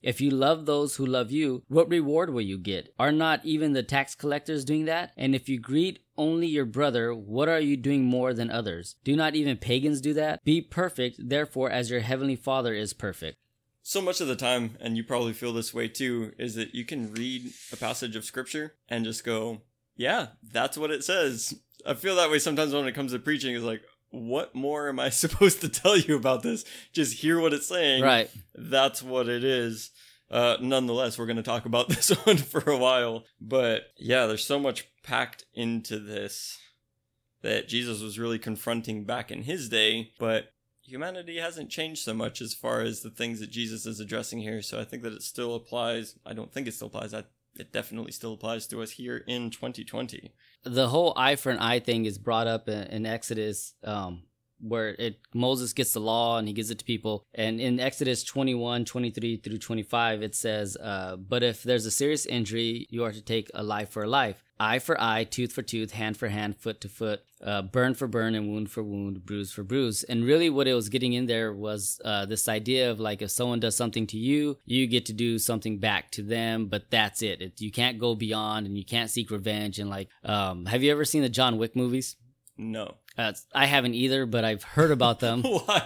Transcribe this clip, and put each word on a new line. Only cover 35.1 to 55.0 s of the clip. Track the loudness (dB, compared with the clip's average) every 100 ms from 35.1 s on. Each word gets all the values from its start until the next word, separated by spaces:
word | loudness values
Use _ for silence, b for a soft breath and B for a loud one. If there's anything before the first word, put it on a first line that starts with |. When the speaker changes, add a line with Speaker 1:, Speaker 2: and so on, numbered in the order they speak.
| -2 -2 -6 -16
Speaker 2:
into | -6 -2 -2 -4 -8
this | -6 -8 -8 -8 -12 -14 -20 _ _ _ _ _ _ _
that | -4 -4 -2
Jesus | -4 -2 -6
was | -8 -6
really | -4 -4
confronting | -4 -6 -4 -4 -4 -8
back | -4 -6 -6
in | -10
his | -6 -6 0
day, | 4 4 4 -4 _
but | 0 0 -2 _ _ _ _
humanity | -10 -10 -10 -10 -8
hasn't | -6 -8 -10
changed | -6 -6 -6
so | -6
much | -4 -4 -6
as | -8
far | -6 -2 -2
as | -2 -6
the | -12
things | -6 -6 -4
that | -8
Jesus | -6 -6 -6 -8
is | -8
addressing | -6 -6 -6 -8
here, | -6 -8
so | -8 -8
I |
think | -8 -8
that | -10
it | -10
still | -12 -6 -4 -6
applies. | -6 -4 -2 -4 -6 -14 -14
I |
don't | -12 -10
think | -8 -8
it |
still | -8 -10
applies. | -10 -8
I, | -10 -12 _ _ -20
it | -8
definitely | -6 -6 -10 -10
still | -10 -10
applies | -8 -6 -6 -6
to | -8
us | -10
here | -10 -10 -10 -6
in | -6 -6
twenty | -6 -10 -10 -10
twenty. | -8 -8 -10 -16 _ b b
Speaker 1:
The | -4 2 4
whole | 6 4 4
eye | 4 4
for | 0
an | 0
eye | 2 2
thing | 2 0 0
is | -2
brought | 0 0 2
up | 0 -2
in, | -6 -6
in | -4 -4
Exodus, | -4 -4 -4 -2 -4 -10 _
um, | -6 -4 -4 -8 -14 _ _ _
where | -4 -2 -2
it, | -2